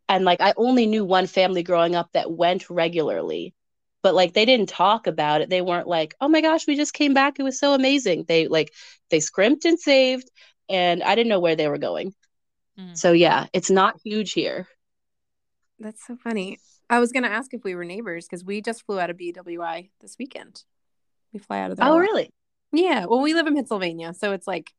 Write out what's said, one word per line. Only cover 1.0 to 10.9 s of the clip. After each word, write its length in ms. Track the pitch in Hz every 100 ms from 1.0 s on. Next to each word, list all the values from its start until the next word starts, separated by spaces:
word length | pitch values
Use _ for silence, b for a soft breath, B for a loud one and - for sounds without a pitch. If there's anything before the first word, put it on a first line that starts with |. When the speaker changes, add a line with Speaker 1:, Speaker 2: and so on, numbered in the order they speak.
Speaker 1:
one 240 | 190 185 185
family 360 | - 185 180
growing 320 | 175 170 170 175
up 140 | 170
that 180 | 170 -
went 380 | 165 175 185 -
regularly, 840 | 175 165 170 139 87 82 80 85 _ _ _ _ _
but, 100 | 190
like, 200 | 175 180
they 120 | 214 220
didn't 240 | 254 190
talk 380 | - 185 220 -
about 340 | 160 151 151
it. 80 | 151
They 120 | 180
weren't 260 | 180 175 -
like, 280 | 165 156 -
"Oh 60 | 277
my 140 | 311
gosh, 260 | 311 320 -
we 80 | 285
just 180 | 294
came 200 | - 294
back. 260 | 269 277 285
It 40 |
was 160 | 269 262
so 140 | 285
amazing." 520 | 277 262 277 226 160 165
They, 200 | 165 156
like, 260 | 156 151 B B B -
they 100 | 160
scrimped 460 | 151 - 208 302 339
and 140 | 330
saved, 500 | - 269 254 262 254 b b _ -
and 320 | 190 175